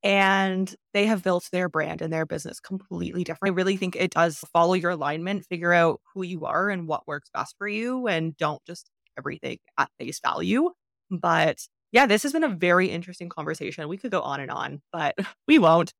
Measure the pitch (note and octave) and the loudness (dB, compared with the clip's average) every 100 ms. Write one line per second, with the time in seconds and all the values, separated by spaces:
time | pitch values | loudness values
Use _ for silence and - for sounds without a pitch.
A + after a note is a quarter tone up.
0 | G3+ G3 F#3+ G3 F#3+ F#3 F#3+ - _ G3+ | 4 4 4 4 2 0 -4 -6 _ 0
1 | G#3 G#3+ F3+ F3+ - F3+ F3+ D#3+ D3+ D#3+ | 2 2 2 0 -2 -4 -2 -2 -4 -4
2 | D#3+ D#3+ D#3+ E3 - - - F#3+ G3 F3 | -4 -4 -4 -6 -8 -14 -10 -10 -8 -8
3 | E3+ F3 E3+ D#3+ G3 F3+ F#3 G3 F#3+ - | -6 -6 -6 -2 -2 0 0 0 -4 -2
4 | F3+ - E3+ D3+ - E3+ E3+ F#3 F3 F3 | -2 2 2 0 -2 2 4 4 0 -2
5 | C#3+ D3+ F3 G3+ - F3 F3 F3 E3+ - | -4 -4 -4 -6 -6 -4 2 6 4 2
6 | _ - F#3 F3+ - D#3 G3 F#3+ E3 D3+ | _ -10 -8 -8 -4 -2 -2 -4 -4 -6
7 | - D3 _ - - - G3+ G#3 A#3 B3+ | -6 -12 _ -10 -10 -8 -8 -6 -4 -4
8 | B3 E3+ D#3+ D3+ D#3 D3+ - F3 - _ | -2 0 -2 -4 -4 -4 -12 -18 -18 _
9 | _ - C#3 - - - _ - C#3+ _ | _ -12 -10 -8 -10 -12 _ -4 -4 _
10 | B2 D3+ - D3 F3 A3 E4+ F4+ _ _ | -12 -6 -4 -2 0 2 2 -2 _ _
11 | _ F3+ F3 E3 D#3+ - - _ _ A3+ | _ -4 0 2 2 -2 -10 _ _ 4
12 | C4+ G#3+ C#4+ D#4 D#4 F#3 F3+ F3 F#3 E3+ | 6 4 2 0 0 0 4 4 4 -2
13 | F3 F3+ F3 F3 D3+ D#3+ - - D3+ F#3+ | -8 -14 -12 -8 -6 -6 -8 -8 -8 -8
14 | B3 F#3+ - C#3 C3+ - - C#3+ _ E3+ | -4 -4 -2 -6 -6 -8 -8 -10 _ -4
15 | D3+ - G3 - - D4+ E3+ E3 E3 _ | -2 -2 -6 -8 4 6 8 6 4 _